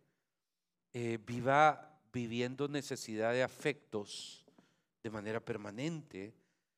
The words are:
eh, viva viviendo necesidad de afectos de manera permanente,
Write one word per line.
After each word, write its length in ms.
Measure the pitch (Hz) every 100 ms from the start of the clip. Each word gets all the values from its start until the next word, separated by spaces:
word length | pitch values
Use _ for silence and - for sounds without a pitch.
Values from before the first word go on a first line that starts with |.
| _ _ _ _ _ _ _ _ _
eh, 260 | 123 117 117
viva 760 | - 120 120 139 156 139 - - _
viviendo 560 | 127 117 117 123 131 143
necesidad 640 | 143 - 127 - 107 113
de 100 | 123
afectos 1000 | 127 - 151 131 - 107 101 - - - - - - _ _ _
de 80 | 117
manera 300 | 107 104 110
permanente, 920 | - 110 104 104 151 160 - 92 101 - _ _ _